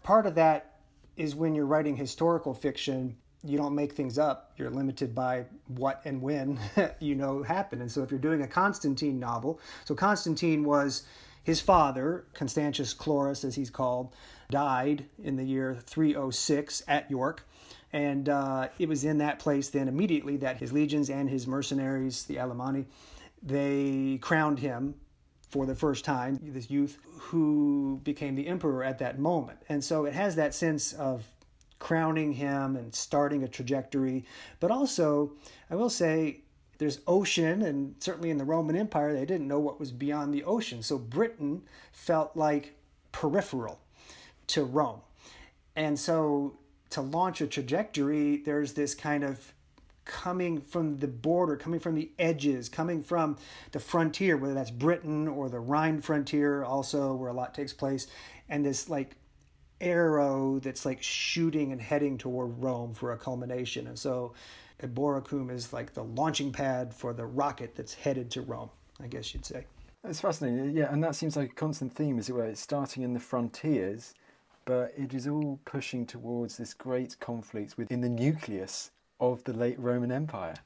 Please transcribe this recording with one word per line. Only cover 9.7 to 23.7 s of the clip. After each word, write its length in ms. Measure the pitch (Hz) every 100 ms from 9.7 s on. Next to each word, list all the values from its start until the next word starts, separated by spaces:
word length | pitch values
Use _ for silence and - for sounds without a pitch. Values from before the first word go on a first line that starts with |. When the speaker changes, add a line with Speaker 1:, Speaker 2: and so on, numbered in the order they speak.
| -
Speaker 1:
so 100 | -
Constantine 680 | 147 196 208 170 151 170 151
was, 400 | 147 147 143 127 - - - -
his 160 | - 160
father, 640 | - 180 143 131 139 180 -
Constantius 600 | - 139 - 147 139 127
Chlorus 500 | - 156 143 139 139
as 100 | 135
he's 160 | 123 123
called, 440 | - 127 123 127 - - - -
died 560 | 139 143 127 139 147 139 -
in 140 | 180 135
the 80 |
year 300 | 131 131 131
three 400 | 120 - 156 156
oh 160 | 147 135
six 520 | 120 - 147 147 - -
at 220 | 147 -
York. 360 | 131 135 165 - - - - -
And, 360 | 151 143 139 139
uh, 400 | 143 135 131 131 -
it 100 | 165
was 160 | 147
in 140 | 147 151
that 200 | 147 143
place 300 | 156 139 139
then 180 | 143 131
immediately 520 | 139 202 156 143 143
that 180 | 135 123
his 160 | 127
legions 380 | 143 151 147 139
and 180 | 139 139
his 180 | 131 123
mercenaries, 800 | 135 143 139 135 135 131 123
the 120 | - 139
Alemanni, 500 | 127 123 131 135 135 - - - - _
they 760 | 156 139 139